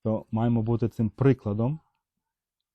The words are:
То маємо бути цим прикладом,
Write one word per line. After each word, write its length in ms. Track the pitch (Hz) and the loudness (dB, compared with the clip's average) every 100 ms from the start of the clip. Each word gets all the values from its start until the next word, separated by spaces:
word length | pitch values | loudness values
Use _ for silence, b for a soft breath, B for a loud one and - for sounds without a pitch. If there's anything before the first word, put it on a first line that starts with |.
То 220 | 110 110 - | -4 -4 -4
маємо 300 | 110 120 117 | -2 0 0
бути 280 | 110 117 113 | 0 0 -2
цим 200 | - 110 | -2 -4
прикладом, 680 | - 131 117 107 104 120 156 _ _ _ _ _ _ _ _ _ | 2 2 2 0 -2 -2 -4 _ _ _ _ _ _ _ _ _